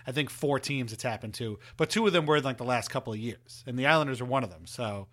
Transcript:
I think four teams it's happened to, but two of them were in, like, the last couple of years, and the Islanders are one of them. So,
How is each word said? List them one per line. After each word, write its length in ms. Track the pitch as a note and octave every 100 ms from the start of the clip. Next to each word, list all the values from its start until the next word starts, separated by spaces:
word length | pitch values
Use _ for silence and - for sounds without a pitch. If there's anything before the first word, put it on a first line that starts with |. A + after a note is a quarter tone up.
| -
I 60 |
think 180 | C3 C3+
four 300 | - D3 C3+
teams 320 | - C#3 B2
it's 100 | A2+
happened 320 | B2+ G#2+ A2
to, 240 | - A#2 G#2 - -
but 140 | D#3
two 160 | G#3+ A3
of 60 |
them 140 | F3 D3+
were 100 | D3+
in, 80 |
like, 140 | C3+ A#2+
the 60 |
last 240 | B2 A#2+ -
couple 220 | C3+ B2
of 60 | G#2+
years, 460 | A#2 - - - -
and 100 | B2
the 80 | C#3
Islanders 340 | D#3+ C#3+ A#2+
are 40 |
one 200 | B2 C3+
of 60 | A2
them. 160 | E2 E2
So, 420 | - A2+ G2+ G2